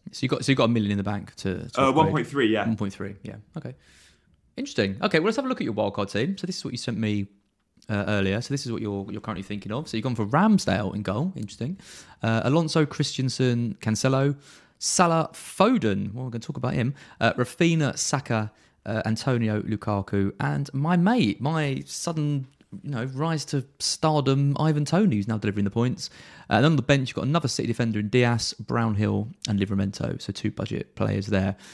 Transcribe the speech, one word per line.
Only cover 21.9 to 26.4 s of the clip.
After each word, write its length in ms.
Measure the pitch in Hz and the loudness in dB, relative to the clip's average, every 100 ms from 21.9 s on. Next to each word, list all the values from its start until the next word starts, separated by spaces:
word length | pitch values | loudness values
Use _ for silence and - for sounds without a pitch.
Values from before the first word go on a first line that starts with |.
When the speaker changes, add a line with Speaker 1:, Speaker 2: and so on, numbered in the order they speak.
| - - 156 147 143 131 _ _ 196 | -8 -4 -2 -2 -2 -6 _ _ -14
Speaker 1:
you 80 | 143 | -8
know, 140 | 127 131 | -6 -4
rise 400 | 131 165 156 - | -4 -2 -2 -2
to 180 | 143 - - | -4 -4 -6
stardom, 760 | - - 160 151 135 135 139 139 | -4 0 2 4 4 4 2 2
Ivan 240 | 156 147 | 2 2
Toney, 320 | 147 175 214 107 | 2 4 4 2
who's 120 | 101 | 0
now 100 | 107 | 0
delivering 260 | 107 101 | 0 0
the 80 | 101 | 0
points. 380 | 113 123 - - - - - | 2 0 -2 -10 -16 -20 -14